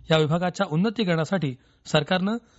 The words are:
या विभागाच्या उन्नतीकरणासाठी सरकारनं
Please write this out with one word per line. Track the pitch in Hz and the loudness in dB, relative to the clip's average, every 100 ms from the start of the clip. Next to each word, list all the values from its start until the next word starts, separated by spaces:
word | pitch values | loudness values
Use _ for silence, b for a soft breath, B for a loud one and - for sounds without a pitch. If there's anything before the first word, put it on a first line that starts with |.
| - | 0
या | 160 | 2
विभागाच्या | 151 170 180 - 196 | 2 0 -2 -2 -2
उन्नतीकरणासाठी | 151 220 220 190 165 156 190 147 123 b b - | 0 0 0 0 0 0 -2 -2 -6 b b -2
सरकारनं | 156 147 185 190 233 b | 0 2 0 0 -4 b